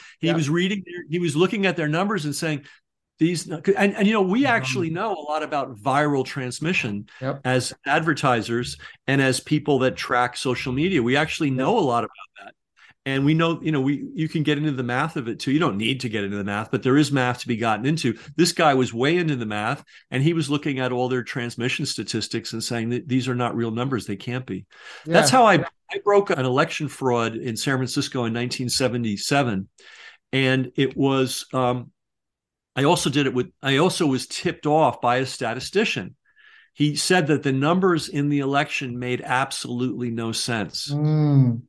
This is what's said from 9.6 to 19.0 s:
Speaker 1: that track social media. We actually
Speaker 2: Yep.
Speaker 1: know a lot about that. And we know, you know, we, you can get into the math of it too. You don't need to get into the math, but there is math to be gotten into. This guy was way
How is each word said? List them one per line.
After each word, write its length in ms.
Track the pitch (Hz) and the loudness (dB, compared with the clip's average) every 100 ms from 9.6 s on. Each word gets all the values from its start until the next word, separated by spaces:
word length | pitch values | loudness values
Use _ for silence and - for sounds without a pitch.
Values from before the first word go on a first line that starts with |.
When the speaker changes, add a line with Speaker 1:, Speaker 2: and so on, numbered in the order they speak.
| 147 131 | 2 2
Speaker 1:
that 160 | 127 127 | 2 -2
track 400 | - 123 120 - | 0 2 0 -2
social 380 | 135 120 135 | -4 -4 -2
media. 280 | 127 180 170 | -2 0 2
We 120 | 117 139 | 2 2
actually 340 | 160 - 147 | 0 -2 -2
Speaker 2:
Yep. 80 | 131 | 0
Speaker 1:
know 200 | 139 226 | 0 2
a 40 | |
lot 220 | 143 117 | 2 0
about 80 | 110 - - - | -2 -10 -20 -20
that. 100 | 98 - _ _ - _ 135 | -20 -20 _ _ -20 _ -4
And 200 | 135 139 | 2 4
we 80 | |
know, 280 | 160 165 160 | 4 2 0
you 120 | 156 | 0
know, 80 | 147 | 0
we, 260 | 135 139 - | 0 -2 -6
you 160 | 208 156 | -4 -2
can 140 | 165 | 0
get 140 | 147 143 | 0 0
into 140 | 151 | 0
the 100 | 131 | -2
math 360 | 120 123 156 160 | -2 -2 -2 -4
of 100 | 117 | -6
it 100 | 107 | -4
too. 140 | 139 | 0
You 80 | 143 | 2
don't 160 | 160 98 | 2 0
need 240 | 113 131 | -2 -2
to 80 | 120 | -4
get 160 | 107 | -4
into 140 | 101 101 | -4 -4
the 60 | 101 | -4
math, 260 | 101 110 | -4 -2
but 120 | 107 | 0
there 120 | 131 139 | 4 4
is 160 | 135 | 4
math 280 | 135 123 123 | 2 0 -2
to 80 | 123 | -4
be 80 | 113 | -2
gotten 280 | 117 107 127 | 0 0 0
into. 320 | 165 127 - - 156 | 0 0 -2 -4 2
This 160 | 170 | 2
guy 220 | 175 156 131 | 4 4 4
was 180 | 127 | 2
way 240 | 117 | 0